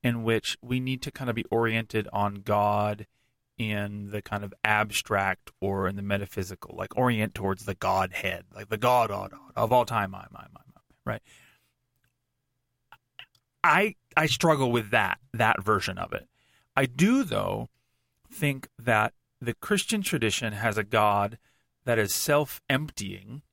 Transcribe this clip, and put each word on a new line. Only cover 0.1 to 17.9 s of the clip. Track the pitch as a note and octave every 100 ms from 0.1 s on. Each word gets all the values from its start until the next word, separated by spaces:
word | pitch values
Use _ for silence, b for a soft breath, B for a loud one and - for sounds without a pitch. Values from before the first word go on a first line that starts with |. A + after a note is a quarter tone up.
| A#2
which | A2+ A2+ - -
we | A#2+ B2+
need | B2+ C3
to | -
kind | - B2+
of | A2+
be | -
oriented | A2+ A#2 A2+ A2+ A2 G#2
on | G2+ G2+ G2+
God | G2 G#2 G#2 G#2 G#2 G#2 - _ _ _ _ -
in | A2 G#2 G2+ G2+ G2+
the | G#2
kind | - G#2
of | G2+ -
abstract | G#2+ G#2+ G#2+ - - G2+ G2 F#2 - _
or | G2 G2 F#2
in | G2
the |
metaphysical, | G2+ G2+ G2 - F#2 F#2+ F2 F2
like, | G2+ -
orient | B2+ A2+ G#2+ -
towards | G2 F#2+ G#2
the | F#2+
Godhead, | G2 F#2+ F#2+ - F#2 F2 F2+
like, | G2+ G#2
the | G#2+
God | B2 B2 A2+
of, | G2+ G2 - - -
of | A2
all | B2 A#2+
time, | A#2 G2
my, | F#2+ -
my, | - -
my, | - -
my, | - _ _ -
right? | A2+ b b b b b b _ _ _ _ _ _ _ _ _ _ _ - _ - - _ _ _
I, | F3 D#3 G#3 - _ -
I | D#3
struggle | - E3+ D3+ C3
with | A#2+ G#2+
that, | A2+ G2 F#2 _ A2+
that | A2+ -
version | F#2+ G#2 - F#2
of | F2
it. | - - _ _ _ _ -
I | C3+
do, | B2 F#3+ C4
though, | G3+ G#2+ F#2+ G#2 A#2 _ _